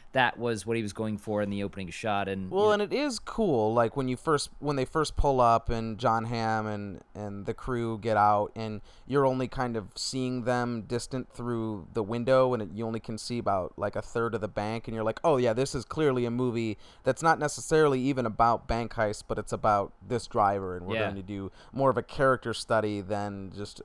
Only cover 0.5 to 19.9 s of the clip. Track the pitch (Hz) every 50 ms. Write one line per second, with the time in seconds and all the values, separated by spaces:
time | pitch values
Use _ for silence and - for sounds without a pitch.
0.5 | 113 104 95 113 117 117 110 104 104 - 110 110 107 98 - 110 104 104 104 101
1.5 | 101 101 101 95 - 101 92 85 - - - 110 101 101 98 95 98 95 95 92
2.5 | 175 196 208 214 208 202 208 180 190 254 294 294 226 - - - - - 220 185
3.5 | 135 113 107 110 113 120 117 110 - 139 131 127 127 - - 165 151 139 - -
4.5 | - - - 147 143 135 131 - - 160 147 - - - - 143 135 127 120 117
5.5 | 117 113 - - 120 113 113 113 110 95 127 120 113 113 110 117 120 117 113 110
6.5 | 110 110 107 107 104 104 101 101 90 - - _ - 101 104 101 101 101 98 113
7.5 | 107 - - 131 127 117 117 113 113 104 95 117 107 104 104 104 104 104 104 -
8.5 | - 113 110 107 107 101 - - - - - - 131 - 135 131 127 127 127 -
9.5 | - - 127 123 113 110 95 87 - - - - 131 127 127 127 127 127 107 123
10.5 | 123 123 120 120 120 113 104 - 123 117 - - 135 127 123 - - - 120 120
11.5 | 120 117 110 110 107 95 78 - - 117 101 98 117 120 120 127 131 131 131 127
12.5 | 127 110 104 82 92 107 113 113 113 110 - - 113 107 - - 120 120 104 101
13.5 | 98 95 87 - - - 98 104 - 107 - - - 120 117 113 107 104 104 98
14.5 | - 107 104 107 113 117 - - 113 113 107 110 110 - - 170 143 127 123 117
15.5 | 110 120 135 - - 127 107 - - 156 156 139 127 123 120 117 117 123 127 123
16.5 | 113 117 113 110 101 - - - - - - 131 127 - 160 165 160 139 151 143
17.5 | - - - - 160 156 156 143 135 127 127 139 135 127 120 113 101 - 117 117
18.5 | 117 - - - 117 117 117 110 - 117 110 104 107 - - - 110 107 104 -
19.5 | 117 - - 110 104 101 98 -